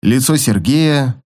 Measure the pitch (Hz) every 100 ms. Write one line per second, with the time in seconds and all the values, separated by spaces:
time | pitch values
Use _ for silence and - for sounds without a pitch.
0 | 104 131 135 156 123 101 95 151 156 147
1 | 131 - _